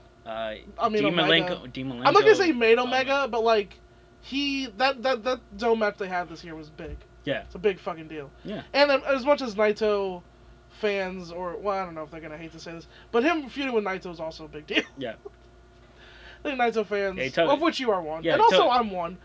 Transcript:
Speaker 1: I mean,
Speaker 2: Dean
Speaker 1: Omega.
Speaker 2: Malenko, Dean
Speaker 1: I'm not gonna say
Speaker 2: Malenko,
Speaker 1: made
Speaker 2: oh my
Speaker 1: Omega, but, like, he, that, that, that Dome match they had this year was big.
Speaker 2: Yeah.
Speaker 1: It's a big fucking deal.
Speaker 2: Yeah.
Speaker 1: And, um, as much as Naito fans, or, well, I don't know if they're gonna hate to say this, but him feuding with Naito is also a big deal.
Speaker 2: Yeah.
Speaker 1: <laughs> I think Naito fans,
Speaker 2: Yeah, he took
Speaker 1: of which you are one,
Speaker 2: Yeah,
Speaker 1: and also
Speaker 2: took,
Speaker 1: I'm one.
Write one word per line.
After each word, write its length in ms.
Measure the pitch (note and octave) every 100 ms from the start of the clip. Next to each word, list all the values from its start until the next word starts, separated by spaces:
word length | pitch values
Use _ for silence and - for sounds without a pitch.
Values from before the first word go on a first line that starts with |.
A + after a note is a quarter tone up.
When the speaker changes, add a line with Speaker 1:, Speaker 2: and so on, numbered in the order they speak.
| - _ A2+
Speaker 1:
I 640 | A2+ A2 G#2+ - - A3
mean, 140 | G#3+
Speaker 2:
Dean 20 | - E3+
Speaker 1:
Omega. 360 | D#3 E3 F3+ F3
Speaker 2:
Malenko, 180 | B2+
Dean 180 | C3 C3+
Speaker 1:
I'm 220 | B2 C#4+
not 80 | G4
gonna 140 | G#4 E4+
say 160 | F4
Speaker 2:
Malenko, 60 | B3
Speaker 1:
made 200 | A3+ A#3
Speaker 2:
oh 80 | B3
my 160 | C4
Speaker 1:
Omega, 260 | C4+ C#4 C4+
but, 120 | A3+
like, 360 | A3+ G#3+ G3 - - - - -
he, 460 | - C4+ C#4+ C4+ C4 G3
that, 240 | C4 C4
that, 200 | B3 B3+
that 340 | B3 B3+ - G3+
Dome 220 | A#3 A3+
match 180 | G#3 G3+
they 100 | F#3
had 220 | F3+ E3
this 140 | E3
year 100 | F3 D#3
was 140 | D3+
big. 280 | - D3+ C3+ - - -
Speaker 2:
Yeah. 160 | A#2
Speaker 1:
It's 140 | - F#3
a 40 |
big 200 | G3+ F3+
fucking 280 | F3+ D#3+ D#3
deal. 200 | D#3 C#3 -
Speaker 2:
Yeah. 180 | F3 G3+ -
Speaker 1:
And, 180 | C4+ D4
um, 100 | C4+ -
as 180 | C4+ B3+
much 160 | C#4+
as 140 | B3+ G3
Naito 680 | G#3+ G#3 G#3+ G3+ G3 F3 - - - - - -
fans, 500 | G#3+ G3 F#3 F#3 E3+
or, 260 | E3+ F3+ E3+
well, 180 | G3+ F#3+
I 60 | F3+
don't 100 | D#3+
know 80 |
if 80 | D3+
they're 100 | E3
gonna 160 | D#3 D3+
hate 140 | D#3+
to 80 | D#3+
say 140 | F3
this, 140 | E3 - - -
but 120 | A#3
him 260 | D4 E4 B3+
feuding 240 | C4 C4+
with 100 | A3+
Naito 280 | G3+ F#3+ F#3
is 80 | E3
also 260 | D#3+ D#3+ D#3
a 20 |
big 200 | D3+ D3+
deal. 160 | - - C3+
Speaker 2:
Yeah. 140 | A#2+ G#2
Speaker 1:
<laughs> 1200 | - - - - - - - - - - - - D4
I 40 |
think 100 | B3+
Naito 240 | A#3+ A3 G#3
fans, 320 | G3+ G3 F#3+
Speaker 2:
Yeah, 60 |
he 60 | C3+
took 180 | E3+ C#4
Speaker 1:
of 100 | C#4+
which 180 | D#4+ -
you 120 | B3
are 100 | F#3
one, 220 | D#3 D#3+
Speaker 2:
Yeah, 100 | E3
Speaker 1:
and 80 | F#4+
also 160 | A4+ D4
Speaker 2:
took, 80 | D#4+
Speaker 1:
I'm 200 | B3 A3
one. 260 | F#3 E3+ F#3